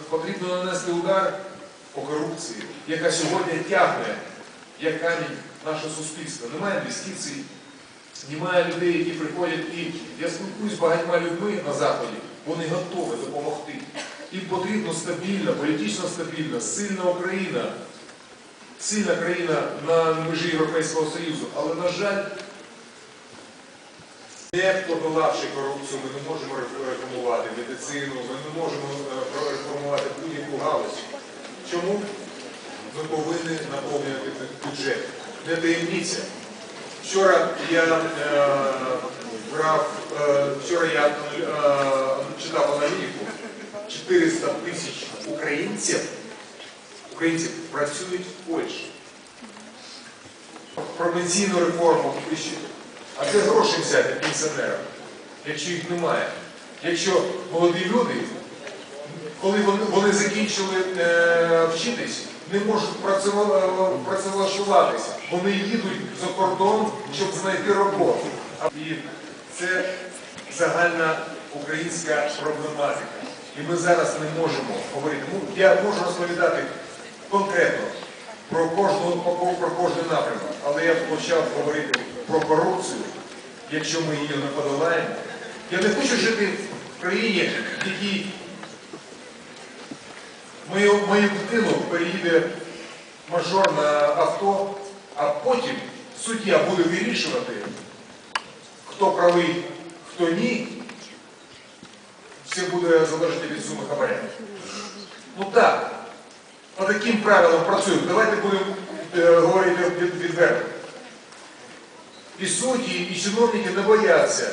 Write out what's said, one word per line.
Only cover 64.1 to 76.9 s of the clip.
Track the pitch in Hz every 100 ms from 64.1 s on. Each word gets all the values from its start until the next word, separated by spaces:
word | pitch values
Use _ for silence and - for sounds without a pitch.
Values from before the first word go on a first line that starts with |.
| 190 196 196 190 190 196 185 - 156 - - -
вони | 175 196
їдуть | 202 202 233 190 - - -
за | 180
кордон, | 190 190 185 196 214 208 - - -
щоб | 190 -
знайти | 190 180 202
роботу. | 196 196 196 165 - - - - - 156 147
І | 156 156 - - - - - -
це | 175 180 - 190 - - - - - -
загальна | 165 165 175 165 160 156 - - - 143
українська | 147 156 170 - 156 147 143 143
проблематика. | 147 151 156 147 143 - - - - - - 143
І | 160
ми | 170
зараз | 175 170 143 -
не | 156 160
можемо | 165 135 131 120 -
говорити. | - 151 139 135
Ну, | 196 151 170
я | 190
можу | 190 208 202
розповідати | 175 175 175 175 170 - - - -